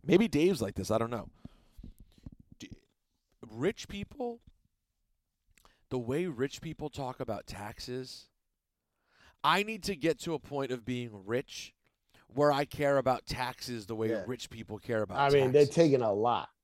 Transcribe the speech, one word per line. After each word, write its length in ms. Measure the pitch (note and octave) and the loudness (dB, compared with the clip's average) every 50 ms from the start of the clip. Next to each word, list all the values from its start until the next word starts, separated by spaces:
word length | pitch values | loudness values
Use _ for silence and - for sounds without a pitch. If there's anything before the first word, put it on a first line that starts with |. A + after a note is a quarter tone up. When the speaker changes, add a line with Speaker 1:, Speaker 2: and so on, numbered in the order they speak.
| - | 4
Speaker 1:
Maybe 220 | D3 F3 F3 A#3 | 6 6 6 6
Dave's 340 | G#3 - C#3+ D#3 F#3 G3 C3+ | 4 2 2 4 4 2 2
like 140 | A2+ G2 G2+ | -2 -4 -4
this. 160 | - F#2 - | -6 -4 0
I 60 | A2 | 0
don't 120 | A2+ A2+ A2+ | 0 0 -2
know. 200 | A#2+ A2 F2 - _ _ _ - - _ _ _ _ - - - - _ - _ _ - _ - - _ - _ - _ | -4 -8 -10 -12 _ _ _ -20 -20 _ _ _ _ -20 -20 -20 -20 _ -20 _ _ -20 _ -20 -20 _ -20 _ -20 _
D-, 100 | - - - - _ _ _ _ _ _ _ _ _ _ _ _ - A#2 | -18 -18 -18 -20 _ _ _ _ _ _ _ _ _ _ _ _ -20 -16
rich 380 | G#2+ A2+ A#2+ G3+ - - - | -8 -4 -4 -4 -4 -4 -12
people, 540 | - - G3+ G3+ - - D4 B3+ A#3+ A#3 A#3 _ - _ _ _ _ _ _ _ _ _ _ _ _ _ _ _ _ _ _ _ _ _ _ _ - _ _ _ _ | -12 -10 -12 -12 -12 -10 -8 -8 -8 -8 -10 _ -20 _ _ _ _ _ _ _ _ _ _ _ _ _ _ _ _ _ _ _ _ _ _ _ -20 _ _ _ _
the 80 | - | -6
way 280 | B2+ A#2+ A2+ C3 D#3 F3+ | -6 -4 -2 -2 -2 -2
rich 340 | F#3 C#3+ A2 C3 C#3+ - - | -4 -2 -4 -4 -4 -4 -10
people 280 | - E3 D3+ - D3+ D3 | -12 -12 -10 -8 -10 -10
talk 320 | - - C#3 B2+ B2+ - | -8 -8 -8 -8 -6 -8
about 260 | C3 A2+ G#2+ G2 - | -8 -8 -6 -8 -8
taxes, 800 | - - G2 G2+ G#2 A#2 - - - B2 C3 B2+ B2+ - - - _ _ _ _ _ _ _ _ _ _ _ _ _ _ _ _ _ _ _ _ - _ _ | -12 -14 -12 -12 -12 -12 -12 -12 -10 -8 -8 -8 -10 -14 -18 -20 _ _ _ _ _ _ _ _ _ _ _ _ _ _ _ _ _ _ _ _ -20 _ _
I 220 | - D3 E3 F#3+ G#3 | 2 2 2 2 2
need 200 | G#3+ A3 G#3+ E3+ | -2 -6 -8 -6
to 120 | G3 G3 | -6 -6
get 240 | C#3+ C3 E3 D3+ - | -2 0 0 0 0
to 120 | - E3+ E3 | -4 -6 -6
a 60 | C3+ | -6
point 320 | - - D3 C#3 C#3 B2 | -8 -8 -6 -6 -4 -4
of 120 | B2+ B2 A2 | -6 -6 -6
being 280 | A#2+ B2+ B2 A#2+ A#2+ G#2 G2+ F#2 | -6 -6 -6 -6 -8 -10 -14 -6
rich 480 | G2 A#2 B2 - - - - - - _ _ _ _ _ _ _ _ _ _ _ | -2 -2 -2 -2 -4 -14 -16 -16 -16 _ _ _ _ _ _ _ _ _ _ _
where 240 | _ - B2+ D3 D3 | _ -2 2 2 4
I 140 | C#3+ C3+ D3 | 4 2 0
care 320 | - - - D3 C#3 C#3 | -4 -4 -2 0 2 2
about 280 | C#3 B2+ C3 B2+ G#2+ - | 4 4 2 0 0 -2
taxes 600 | - - - B2+ B2 B2+ - - B2 B2 A2+ G2+ | -8 -6 -4 -4 -6 -6 -10 -10 -10 -8 -10 -8
the 100 | F#2 A#2 | -8 -4
way 140 | G#2+ A2+ A2 | -2 -2 -2
Speaker 2:
Yeah. 140 | A2+ G#2+ F#2 | -2 -2 -4
Speaker 1:
rich 220 | G2+ B2 A#2 - - | -6 -8 -10 -10 -14
people 300 | - A2+ A2 - G#2+ G#2 | -14 -16 -12 -12 -12 -12
care 220 | - - A#2+ A2 | -6 -2 0 0
about 160 | G#2+ F#2+ - | 0 -2 0
Speaker 2:
I 120 | - C#3+ C#3 C#3+ | 2 4 6 6
mean, 200 | C#3+ C3+ C3 C3 | 6 6 8 8
they're 80 | D3 D3 | 8 8
Speaker 1:
taxes. 120 | C#3 - | 8 8
Speaker 2:
taking 260 | E3+ E3+ D#3 C3+ B2+ | 6 6 8 8 6
a 100 | A#2+ F#2 G2 | 4 4 2
lot. 360 | G2+ A2 A#2+ A#2 G2 - - _ _ | 2 2 2 0 0 -4 -8 _ _